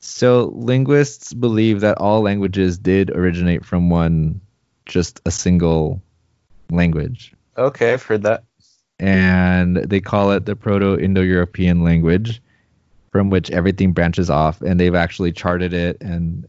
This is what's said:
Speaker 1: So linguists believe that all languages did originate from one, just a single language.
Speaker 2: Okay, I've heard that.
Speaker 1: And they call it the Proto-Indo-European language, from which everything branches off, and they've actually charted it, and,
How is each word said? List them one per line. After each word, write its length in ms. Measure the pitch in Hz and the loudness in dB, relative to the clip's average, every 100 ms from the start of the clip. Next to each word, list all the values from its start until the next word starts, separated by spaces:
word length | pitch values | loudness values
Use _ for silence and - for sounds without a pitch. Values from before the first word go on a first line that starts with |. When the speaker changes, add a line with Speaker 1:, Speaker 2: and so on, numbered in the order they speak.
Speaker 1:
So 520 | - - 123 123 104 | -18 0 2 4 2
linguists 760 | - 117 131 131 143 139 - - | -4 -2 0 2 2 2 -4 -16
believe 480 | 120 120 110 113 104 | -4 0 2 2 2
that 160 | 104 - | 2 2
all 220 | 98 107 | 2 2
languages 560 | 104 101 98 95 92 87 | 2 0 -2 0 0 0
did 320 | 90 95 95 | 0 2 2
originate 540 | - 90 87 87 85 | 0 -2 0 0 -2
from 240 | - 90 87 | -2 0 2
one, 500 | 85 82 82 80 85 - _ _ _ | 2 2 0 0 -4 -12 _ _ _
just 360 | - 90 87 - | -6 -4 -4 -6
a 60 | - | -8
single 720 | - - 90 82 80 78 90 - _ _ _ _ - - | -4 0 2 2 0 -2 -6 -12 _ _ _ _ -20 -6
language. 600 | 85 87 78 73 123 - _ _ - | -2 0 0 -6 -10 -16 _ _ -4
Speaker 2:
Okay, 360 | 131 - 117 | -4 0 0
I've 100 | 123 | 0
heard 200 | - 110 | -2 -2
that. 200 | 101 110 - _ _ _ _ - | 0 -2 -6 _ _ _ _ -4
Speaker 1:
And 800 | 95 95 92 92 90 90 90 90 | 0 2 2 2 2 2 0 0
they 240 | - 98 | -2 -2
call 320 | 95 104 101 | 0 0 2
it 140 | 101 98 | 0 -2
the 100 | 101 | -6
Proto-Indo-European 1300 | 110 101 98 92 90 95 92 92 87 - 90 87 | -2 0 0 0 0 0 2 2 0 0 0 2
language, 600 | 85 82 82 90 113 113 _ _ _ _ _ _ _ | 2 2 2 0 -2 -8 _ _ _ _ _ _ _
from 180 | 101 98 | -2 0
which 200 | 92 82 | 0 0
everything 420 | 90 90 95 95 | -2 -2 0 0
branches 380 | 87 85 85 87 | 2 0 0 0
off, 300 | 73 78 80 | 0 0 -2
and 180 | - 90 | -2 2
they've 160 | 90 | 2
actually 380 | 87 85 - 90 | 2 0 -2 -6
charted 400 | 87 92 90 90 | -4 -4 -2 -2
it, 240 | 87 87 - | -2 -4 -6
and, 460 | - 85 82 87 | -8 -6 -6 -6